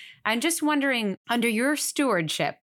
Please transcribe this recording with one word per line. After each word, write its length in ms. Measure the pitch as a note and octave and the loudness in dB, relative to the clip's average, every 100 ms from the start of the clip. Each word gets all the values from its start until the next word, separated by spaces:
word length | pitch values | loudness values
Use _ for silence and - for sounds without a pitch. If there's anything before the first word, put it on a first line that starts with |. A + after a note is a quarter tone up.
| - - | -20 -8
I'm 160 | G#3 A#3 | -2 0
just 220 | D4+ E4+ | 0 0
wondering, 560 | D4+ D4 C#4 A#3+ G#3+ F#3+ - | 0 2 0 0 -2 -4 -2
under 220 | A#3+ A#3 | 0 2
your 260 | G#3+ C4 D4 | 2 0 0
stewardship, 840 | - - C#4 F#3 D#3+ - D3+ - | -2 0 2 2 0 -2 -2 -4